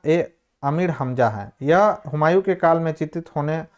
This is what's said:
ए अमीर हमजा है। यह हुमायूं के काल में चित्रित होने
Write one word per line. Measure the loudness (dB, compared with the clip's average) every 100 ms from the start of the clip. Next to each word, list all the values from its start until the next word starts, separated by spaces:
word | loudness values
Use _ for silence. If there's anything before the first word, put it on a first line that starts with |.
| 0
ए | 0 0 _ _ -8
अमीर | -4 -2 -2
हमजा | -2 -4 0 0
है। | -2 -12 -6
यह | 2 4 4 0 -6
हुमायूं | 0 2 2
के | 0
काल | 2 2 2
में | 0
चित्रित | -4 -6 -8 -8 -6
होने | -4 -4 -8